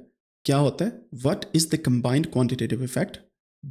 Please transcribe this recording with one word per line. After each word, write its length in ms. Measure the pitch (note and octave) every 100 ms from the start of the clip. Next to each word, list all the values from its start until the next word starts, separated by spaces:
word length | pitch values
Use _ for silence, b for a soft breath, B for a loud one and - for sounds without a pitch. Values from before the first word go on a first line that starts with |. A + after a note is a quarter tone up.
| - _ _ _
क्या 120 | - C#3
होता 280 | C#3 -
है, 180 | G3+ - -
what 260 | A#2+ C3 F#3+
is 220 | - D#3+
the 160 | D#3+ D#3
combined 480 | C3 B2 B2 C#3 D#3+
quantitative 540 | B2+ B2 B2+ A2+ A2+
effect 360 | B2+ - F#3+ - _ _ _ _ C#3+